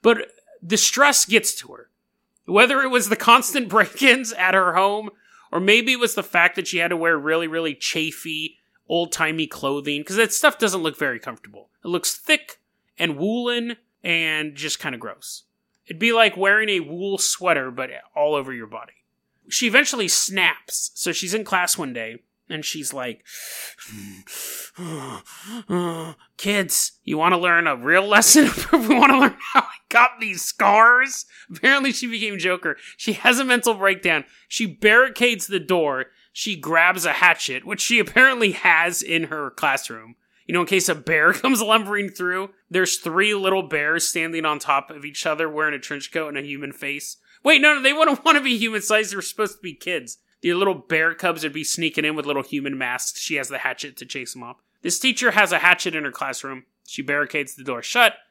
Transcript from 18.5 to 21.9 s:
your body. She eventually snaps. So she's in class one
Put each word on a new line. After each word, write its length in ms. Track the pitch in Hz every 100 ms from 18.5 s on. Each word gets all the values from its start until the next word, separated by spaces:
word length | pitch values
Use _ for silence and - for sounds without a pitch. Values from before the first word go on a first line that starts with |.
your 140 | 123 110
body. 260 | 110 117 _ _ _ _ _ _
She 180 | - 240
eventually 420 | 233 285 254 190
snaps. 840 | - - 190 175 151 - - -
So 180 | - -
she's 220 | 170 185
in 100 | 214
class 340 | 202 190 180 -
one 140 | 143